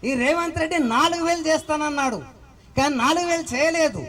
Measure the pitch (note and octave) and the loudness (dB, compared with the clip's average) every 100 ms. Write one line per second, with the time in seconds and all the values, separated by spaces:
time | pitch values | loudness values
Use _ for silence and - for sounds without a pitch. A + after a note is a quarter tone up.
0 | A#3 C4+ B3 E4 E4+ E4 D#4+ E4+ B3+ A#3 | -2 0 2 0 0 -2 -2 0 0 2
1 | D#4+ E4+ E4 E4+ D#4 D#4 D#4 D4+ D4+ C#4+ | 2 0 0 0 2 0 0 -2 -2 -2
2 | C4+ G#3 C3+ - - - - - C#4 C4+ | -2 -2 -10 -20 -20 -20 -8 -2 0 2
3 | A#3+ E4 F4 E4+ D#4+ B3 D#4 E4 D#4 G3 | 2 2 0 -2 -2 0 2 2 0 0